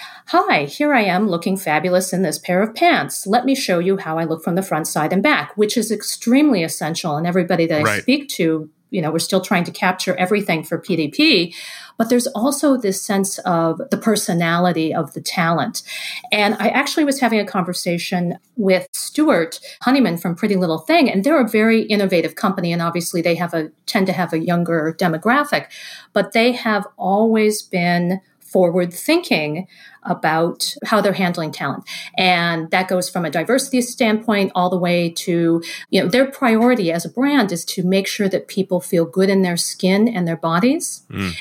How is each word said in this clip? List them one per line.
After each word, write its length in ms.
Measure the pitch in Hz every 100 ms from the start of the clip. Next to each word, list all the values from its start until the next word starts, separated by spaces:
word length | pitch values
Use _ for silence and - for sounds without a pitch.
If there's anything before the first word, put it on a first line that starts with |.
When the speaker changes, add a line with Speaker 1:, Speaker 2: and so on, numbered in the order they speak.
| - - -
Speaker 1:
"Hi, 380 | 339 415 180
here 280 | 143 - 294
I 100 | 269
am 260 | 202 180 214
looking 280 | 170 190 190
fabulous 560 | 165 156 180 180 185
in 100 | 180
this 160 | 175 147
pair 220 | - 180
of 140 | 220
pants. 520 | 226 339 247 143 - 190
Let 200 | 233 254
me 80 |
show 240 | 269 - 175
you 180 | 180 196
how 220 | 160 160
I 60 |
look 180 | 165 160
from 140 | 170 170
the 60 |
front, 260 | 190 156 160
side, 240 | 160 151
and 100 | 180
back," 300 | 302 214 143 -
which 200 | 208 240
is 140 | 226
extremely 720 | 208 - - 233 262 302 202
essential. 540 | 160 - 156 165 175 147
And 100 | 175
everybody 400 | 185 175 175 165
that 140 | 156
I 40 |
Speaker 2:
Right. 180 | 113 104
Speaker 1:
speak 260 | - 285 277
to, 380 | - 165 160 156 _ _
you 100 | 190
know, 100 | 156
we're 100 | 165
still 200 | - 190
trying 240 | 185 185
to 60 | 175
capture 440 | - 190 185 - 175
everything 480 | 180 208 208 160
for 120 | - 160
P 200 | - 165
D 120 | 147
P. 460 | - 311 208 170 - - - - -
But 100 | 233
there's 180 | 247 240
also 480 | 208 262 277 302 262
this 240 | 202 190
sense 380 | - 196 190 -
of 400 | 185 170 165 160 -
the 60 | -
personality 1000 | 226 202 - 170 170 170 180 160 160
of 180 | - 147
the 80 | 135
talent. 640 | - - 165 165 117 - - - - - -
And 260 | 208 202 214
I 100 | 220
actually 360 | 247 285 -
was 160 | 285 277
having 180 | 240 214
a 60 |
conversation 920 | 202 196 180 180 180 170 - 180 175 - _ -
with 300 | 190 185 180
Stuart 680 | - - - 311 185 165 - - -
Honeyman 340 | 247 269 196 170
from 180 | 175
Pretty 220 | 175 214 190
Little 220 | 175 160
Thing, 320 | - 330 262
and 140 | 196
they're 160 | 226 311
a 80 | 220
very 340 | 214 220 226
innovative 520 | - 208 190 175 160
company, 380 | - 202 185 175
and 100 | 175
obviously 400 | 170 175 170 175
they 140 | 175 165
have 180 | 175
a, 160 | 165 156 _ -
tend 200 | 208 190
to 40 |
have 200 | 175 170
a 60 | 165
younger 560 | 165 170 165 165 156 160
demographic, 680 | 175 160 214 277 285 147 - - - - -
but 200 | 214 190
they 200 | 226 240
have 340 | 247 226 208 196 -
always 680 | 185 202 226 220 214 208
been 580 | - 180 175 175 175 190 - _
forward 520 | - 190 175 180 175
thinking 760 | - - 330 339 180 151 151 - - - -
about 720 | - 175 156 160 170 - - -
how 160 | - 214
they're 140 | 196
handling 360 | 180 180 175 156
talent. 340 | - 147 135 - - - -
And 520 | 185 175 170 165 160
that 160 | 185 185
goes 220 | 185 180
from 160 | 180
a 60 | 165
diversity 500 | 165 160 262 269 254
standpoint 720 | 240 - 226 214 214 202 196
all 140 | - 180
the 80 | 185
way 320 | 175 175 170
to, 520 | 170 - 170 170 165 165 - -
you 140 | 190
know, 60 | 185
their 180 | 247 269
priority 640 | - 247 220 240 226 170
as 140 | 165 185
a 20 |
brand 420 | - 277 285 196
is 140 | 170 -
to 160 | -
make 240 | 185 196 196
sure 220 | - 196
that 200 | 190 -
people 300 | - 190 180
feel 260 | - 175 165
good 240 | 190 202
in 100 | 196
their 160 | 185 170
skin 500 | - - 185 196 233
and 220 | 202 170
their 80 | 160
bodies. 640 | 165 170 240 320 - - -
Speaker 2:
Mm. 240 | - 190 82